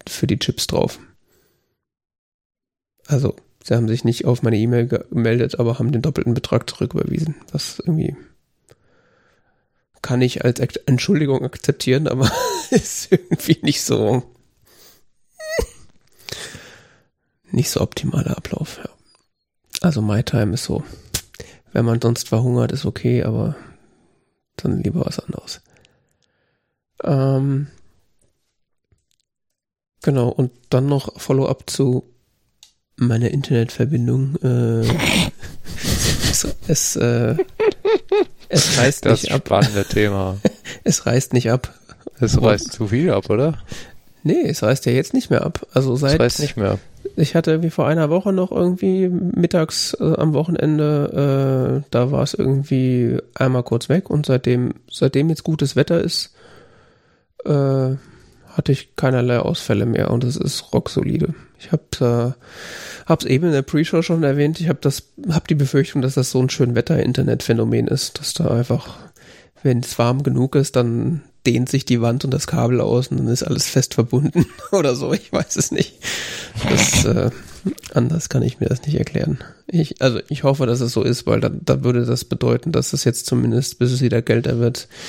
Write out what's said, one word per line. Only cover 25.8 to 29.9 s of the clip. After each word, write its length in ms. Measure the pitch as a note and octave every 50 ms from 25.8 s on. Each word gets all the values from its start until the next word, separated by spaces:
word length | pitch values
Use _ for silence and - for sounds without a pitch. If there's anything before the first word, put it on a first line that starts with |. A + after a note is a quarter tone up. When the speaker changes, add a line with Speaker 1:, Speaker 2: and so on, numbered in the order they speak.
| _ _ _ _ _ _ _ _ _ _ _ _ _ _ _ _ _ _ _ _ _ _ _ - -
Speaker 1:
Ähm, 640 | - D3 C3+ C3+ C3+ C3+ C3+ C#3 C#3 C#3 C#3 C#3+ - - - - - _ _ _ _ _ _ _ _ _ _ _ _ _ _ _ _ _ _ _ _ _ _ _ _ _ _ _ _ _ _ _ _ _ _ _ _ _ _ _ _